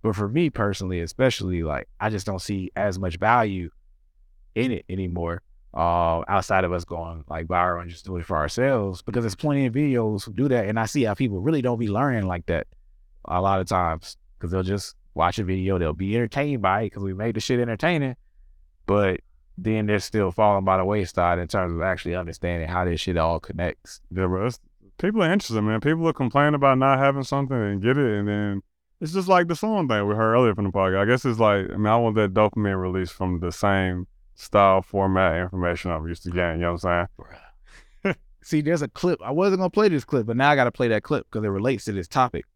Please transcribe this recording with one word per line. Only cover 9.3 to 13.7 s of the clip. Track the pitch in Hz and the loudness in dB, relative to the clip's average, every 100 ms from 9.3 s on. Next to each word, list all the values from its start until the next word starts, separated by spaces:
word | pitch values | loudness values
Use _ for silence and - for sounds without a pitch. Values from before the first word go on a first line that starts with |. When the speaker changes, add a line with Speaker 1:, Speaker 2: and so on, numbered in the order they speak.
Speaker 1:
plenty | 95 151 143 131 | -4 -2 0 0
of | |
videos | 123 147 123 110 104 | 0 0 0 0 -4
who | 113 | -6
do | 104 139 | -2 2
that, | 123 101 | 2 0
and | 113 | -2
I | 113 | -2
see | 151 | 0
how | 110 | 0
people | 101 131 95 | 0 -2 0
really | 113 156 | 0 0
don't | 123 117 | 0 -2
be | 110 | -2
learning | 101 139 120 95 | 0 0 0 -2
like | 87 - | -4 -2
that | 82 - - _ _ _ - | -4 -4 -16 _ _ _ -20
a | - 90 | -4 0
lot | 95 95 | 2 0
of | |
times, | 92 | 0